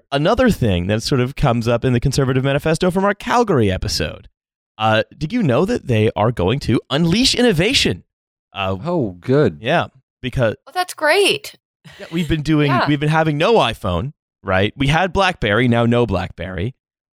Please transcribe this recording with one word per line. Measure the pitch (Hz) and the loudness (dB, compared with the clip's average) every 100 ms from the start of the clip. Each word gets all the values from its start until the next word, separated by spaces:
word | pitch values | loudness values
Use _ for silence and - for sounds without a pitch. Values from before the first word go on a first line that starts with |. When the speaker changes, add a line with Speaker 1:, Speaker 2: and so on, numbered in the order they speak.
| - | -4
Speaker 1:
another | 143 165 226 254 | -2 0 2 2
thing | - 120 90 90 | 2 0 0 0
that | 110 | -2
sort | - 131 | 0 0
of | 127 - | -2 0
comes | 127 117 113 | 0 0 0
up | 117 | 0
in | 131 | 0
the | 120 | 0
Conservative | 143 131 131 131 135 | 0 0 0 0 0
Manifesto | 139 160 160 180 | -2 -2 0 0
from | 180 | 0
our | 202 | -2
Calgary | 202 240 240 233 147 104 | -2 -2 0 2 2 2
episode. | 90 - - 80 - - _ _ _ _ - | 0 -4 -4 -6 -8 -20 _ _ _ _ -4
Uh, | 110 110 - - | 0 2 0 -6
did | 151 | -6
you | 247 | -2
know | 170 117 196 | 0 2 0
that | 247 - | -2 -2
they | 110 107 - | 2 2 2
are | 107 | 0
going | 120 90 135 | 0 -2 -2
to | - 113 - | -2 -2 -2
unleash | 139 170 208 254 - | 0 2 2 2 2
innovation? | 247 160 202 277 180 92 - _ _ _ _ | 2 2 0 0 -2 -4 -10 _ _ _ _
Uh, | 98 95 95 147 | -8 -6 -4 -4
Speaker 2:
Oh, | 180 110 87 | -2 -4 -6
good. | 120 139 123 76 | 0 2 2 0
Speaker 1:
yeah, | 117 165 107 - _ _ | -2 -2 -2 -10 _ _
because | 123 135 113 - - | -8 -2 -2 -2 -8
Speaker 3:
Oh, | |
that's | 370 359 | -6 -6
great. | - 302 359 359 175 - - _ _ - - | -4 0 2 2 0 -6 -20 _ _ -20 -20
Speaker 1:
yeah, | 196 | -8
we've | 165 147 | -6 -2
been | 160 | -2
doing, | 139 156 143 | 0 2 2
Speaker 3:
Yeah. | 139 - | 2 0
Speaker 1:
we've | 147 | 0
been | 147 | 0
having | 160 160 147 | 0 0 0
no | 185 220 | 2 2
iPhone, | 123 104 101 87 123 - _ _ | 2 -2 -4 -4 -4 -10 _ _
right? | 98 95 104 - | -2 0 0 0
We | 139 | 0
had | 160 185 | 2 0
BlackBerry, | 190 190 - 110 104 127 | 0 0 0 0 2 2
now | 117 117 | 2 2
no | 120 117 | 2 0
BlackBerry. | 92 90 - 87 92 107 - _ _ _ | -2 -6 -10 -10 -8 -8 -10 _ _ _